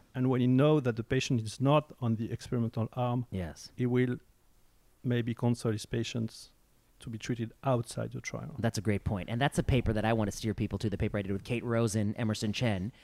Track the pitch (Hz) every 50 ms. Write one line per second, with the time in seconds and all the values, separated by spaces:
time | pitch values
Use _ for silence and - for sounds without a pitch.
0 | - _ - 131 127 131 127 127 123 127 127 127 143 151 156 151 123 127 110 117
1 | 113 - 131 131 - - 139 117 110 107 - - 131 139 147 151 147 - - -
2 | 127 117 113 104 113 - 113 - - - 131 120 117 113 - 113 110 - - 127
3 | 123 123 120 127 120 - - 95 87 78 73 - - - - - 123 123 123 123
4 | 127 123 123 - - _ _ _ _ _ _ _ _ - _ _ _ _ _ _
5 | - 131 120 120 113 120 113 - - 123 120 - - 120 107 107 - - - 117
6 | 113 - - 120 110 110 - - - - _ _ _ _ _ _ _ _ _ -
7 | - 123 113 110 - - 123 117 117 110 - _ - 135 127 117 117 - - 120
8 | 113 113 123 120 - - - - 117 - - - 104 226 - - 95 110 104 95
9 | - - 107 92 90 - 113 120 139 139 - - 123 - 139 120 110 - 110 107
10 | 104 110 117 113 107 101 - - - 110 101 - 107 98 101 98 - 107 98 -
11 | 113 104 - 104 98 92 101 98 - - 123 117 - 120 117 117 117 113 98 110
12 | 104 104 - - 120 107 110 - - 107 101 - 127 117 104 92 92 117 - -